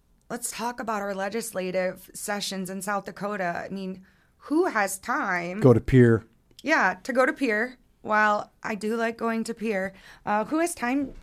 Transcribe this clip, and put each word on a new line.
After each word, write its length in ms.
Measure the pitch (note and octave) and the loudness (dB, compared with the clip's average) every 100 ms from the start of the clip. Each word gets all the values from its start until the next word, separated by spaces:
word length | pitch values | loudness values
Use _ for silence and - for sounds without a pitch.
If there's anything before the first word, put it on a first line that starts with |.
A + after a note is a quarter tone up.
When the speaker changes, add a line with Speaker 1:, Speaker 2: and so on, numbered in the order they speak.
| _ _ - | _ _ -14
Speaker 1:
let's 220 | A#3+ - | -10 -10
talk 280 | - A#3 A#3+ | -6 -6 -6
about 220 | A3+ G#3+ | -6 -4
our 120 | G3+ | -4
legislative 960 | F#3+ G3 A3+ A3 F#3+ F#3 F#3 F#3 - - | -4 -4 -4 -6 -6 -2 -2 -2 -4 -14
sessions 540 | - - G#3 G3 F#3+ F3+ | -10 -6 -4 -4 -6 -6
in 140 | F#3+ | -6
South 220 | F#3+ G3+ G3 | -4 -4 -6
Dakota. 580 | F3+ G3+ G#3 F3 E3+ - | -8 -6 -4 -4 -4 -8
I 60 | |
mean, 300 | F#3+ F#3+ F#3+ - _ _ _ - | -8 -8 -10 -16 _ _ _ -2
who 180 | D4+ F4+ | 0 2
has 320 | A3 G3 - | 0 -2 -4
time 640 | - C#4 A3+ F3+ F3 F3+ | -4 -2 -2 -2 -4 4
Speaker 2:
Go 120 | C3 | 6
to 80 | A2+ | 6
Pierre. 440 | - C3 A#2+ A2+ - _ _ - | 6 8 8 6 0 _ _ -8
Speaker 1:
Yeah, 340 | C4 D#4 G3 F#3 | 0 2 2 0
to 100 | - | -2
go 120 | B3+ C4 | 2 2
to 60 | |
Pierre. 460 | D#4 C4+ G#3+ B3 B3+ _ _ | 2 0 0 -2 -6 _ _
Well, 480 | - G#3+ G#3+ G#3 - _ | -2 2 4 2 -4 _
I 120 | - | -8
do 220 | A3 G#3+ A#3 | -4 -4 -2
like 200 | A3+ A#3 | -2 -2
going 280 | A3+ A3+ | -4 -2
to 100 | A3 | -4
Pierre. 380 | A#3 A3+ G3 F#3+ F#3+ - - - | -6 -4 -2 -4 -10 -20 -10 -2
Uh, 180 | G#3 | -2
who 140 | A3 D#4 | 0 0
has 160 | E4+ | 0
time 380 | - A#3+ C4+ C#4 - | -2 -2 -2 -4 -8